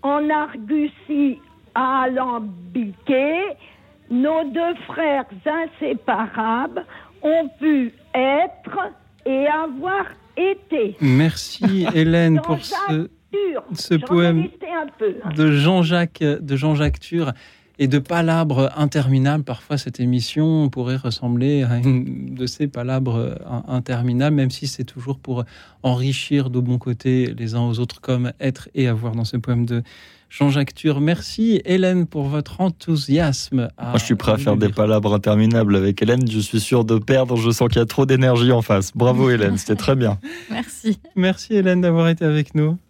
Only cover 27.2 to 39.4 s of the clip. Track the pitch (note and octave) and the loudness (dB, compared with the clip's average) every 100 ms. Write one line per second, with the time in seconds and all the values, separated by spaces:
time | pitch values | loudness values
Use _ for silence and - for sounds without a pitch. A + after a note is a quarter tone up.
27.2 | A#2+ A2+ A2+ A#2 A#2+ A#2 A#2+ - - B2 | 0 -4 -4 -2 -2 -2 -4 -8 -4 -2
28.2 | B2 - C3+ C3 - - B2+ A2 A#2 A2+ | -2 -4 -6 -6 -10 -2 0 0 -2 -4
29.2 | A#2 B2 A2 A#2+ A#2 A#2+ A#2 - - - | -4 -4 -2 0 0 -2 -6 -14 -20 -20
30.2 | _ - C#3+ C#3 C3+ - D#3 C#3+ D3+ E3+ | _ 0 2 2 -2 -2 -2 0 0 0
31.2 | - - A3+ G#3 - F#3 F#3 F3+ E3 D#3 | -4 -2 2 2 2 2 2 2 0 -2
32.2 | C#3 D3 C#3+ - F#3 E3+ - D#3+ C#3 C#3+ | -4 -4 -6 -2 -2 -2 -2 -2 2 2
33.2 | D#3+ C3 - C3 A#2+ - A#2+ A#2+ - G#2+ | 2 0 -2 -2 -2 -6 -2 -2 0 0
34.2 | - G#2+ - G#2 G#2 G#2 G#2+ A2 G#2 G#2 | 2 0 2 2 2 2 2 2 2 0
35.2 | G#2 G#2+ A2 A#2 G#2 G2 F#2+ G2 A2 B2 | 2 4 4 4 4 4 2 0 2 2
36.2 | B2 G#2+ G#2 A2 G2 B2 A2+ A2 G#2+ C3 | 2 -2 -2 -2 2 2 4 2 4 2
37.2 | B2+ A#2+ A2+ A2+ A#2+ A#2+ A2+ - C3+ C3 | 2 0 0 2 2 2 2 2 2 4
38.2 | C3 A#2+ A#2+ B2 A2 G2+ F#2+ - A#2+ B2+ | 4 4 4 4 4 0 0 0 2 4
39.2 | C3 A#2+ | 4 4